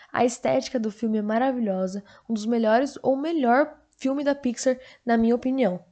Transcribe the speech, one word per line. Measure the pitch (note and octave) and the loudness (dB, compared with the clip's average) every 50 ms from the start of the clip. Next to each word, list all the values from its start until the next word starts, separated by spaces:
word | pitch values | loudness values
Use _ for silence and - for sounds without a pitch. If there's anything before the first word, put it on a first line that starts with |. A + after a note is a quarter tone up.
| - - | -20 -8
A | - - A#3 | -2 0 0
estética | B3 A#3+ - - B3+ C4 C4+ B3+ - - B3 | 0 0 -2 -2 0 0 0 -2 -2 -4 -4
do | A3 A3 | -4 -4
filme | G3+ - A#3+ A3 A3 G#3+ | -6 -4 -4 -2 -2 -2
é | |
maravilhosa, | G#3 G#3+ A3 A3+ C4 C4+ B3+ B3 A3+ G3+ F#3 F#3 F#3+ F#3 F#3+ G3+ - - - - _ | -2 -2 0 0 0 0 0 -2 -2 -2 -2 -2 -2 -4 -6 -8 -12 -14 -20 -20 _
um | - A3+ | -6 -6
dos | G#3 G#3+ | -4 -2
melhores | A3+ A#3+ A#3 A3+ G#3+ A3 B3 C#4+ C#4 - - - | -2 0 2 2 4 4 2 2 0 -6 -4 0
ou | C4 C4+ | 0 0
melhor | C4+ D4 E4 E4+ D#4 B3+ A#3 A#3+ C#4 D4+ D4+ - _ _ _ _ | 0 -2 -2 0 0 2 4 4 4 2 0 -2 _ _ _ _
filme | _ - C4 C4+ D4 C#4+ | _ -4 -2 -2 0 0
da | C#4+ C#4 | 0 -2
Pixar, | C#4+ - A#3+ A3+ - - C4 B3+ B3+ - - - _ - | 0 -2 -4 -4 0 0 0 0 0 -6 -20 -20 _ -2
na | A#3+ A#3 | 0 2
minha | A3+ A3+ A3+ A#3+ | 4 4 4 2
opinião. | A#3 - C4 C4 C4+ A#3+ F#3 F3+ - - _ | 2 0 -2 0 2 2 0 0 -4 -10 _